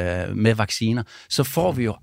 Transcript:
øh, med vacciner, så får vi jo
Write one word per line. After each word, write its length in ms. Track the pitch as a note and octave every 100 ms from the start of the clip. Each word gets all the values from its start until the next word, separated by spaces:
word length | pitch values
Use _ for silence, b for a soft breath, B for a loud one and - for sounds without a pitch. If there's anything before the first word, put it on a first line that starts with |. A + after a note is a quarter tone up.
| F2+ F2+ F2+
øh, 60 | G2+
med 180 | A2 A2
vacciner, 480 | G#2+ - A2+ A#2+ - B B
så 140 | -
får 280 | C3+ E3 F3+
vi 120 | C3
jo 120 | A2+ G2